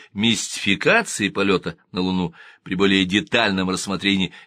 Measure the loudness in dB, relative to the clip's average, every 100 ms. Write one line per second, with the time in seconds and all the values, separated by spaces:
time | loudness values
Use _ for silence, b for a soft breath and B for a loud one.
0 | B -2 0 0 -4 -4 -2 0 2 2
1 | 0 -2 -2 0 2 0 -2 -12 _ -4
2 | 0 0 -2 B B B -6 0 2 4
3 | 2 0 0 0 0 0 -2 -4 -4 -4
4 | 0 0 -2 B